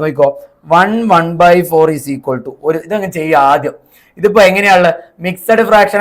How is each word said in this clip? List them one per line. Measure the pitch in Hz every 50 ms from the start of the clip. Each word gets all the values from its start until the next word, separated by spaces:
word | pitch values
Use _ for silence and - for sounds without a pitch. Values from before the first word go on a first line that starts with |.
നോക്കിക്കോ, | 156 156 135 143 143 139 139 - - - _ _ _ 151 165
വൺ | 175 190 208 220 233 233 214
വൺ | 180 165 165 170 170 165
ബൈ | 175 175 175 180 175 175
ഫോർ | 165 160 160 160 156
is | 139 135 139 139
equal | 135 - 139 127 120 107
to | 135 127 - 147
ഒരു | 156 160 160 160
ഇതങ്ങ് | 160 208 214 190 180 175
ചെയ്യുക | 165 156 156 160 143 135 135
ആദ്യം. | 151 147 - 135 - - _ _ _ _ _ _ _ -
ഇതിപ്പോ | 180 208 196 214 196 185
എങ്ങനെയാണുള്ളത്? | 185 196 202 202 190 180 180 165 165 - - - _ - 165
മിക്സഡ് | 185 185 - - - 226 220 220 -
ഫ്രാക്ഷൻ | 214 208 202 202 208 208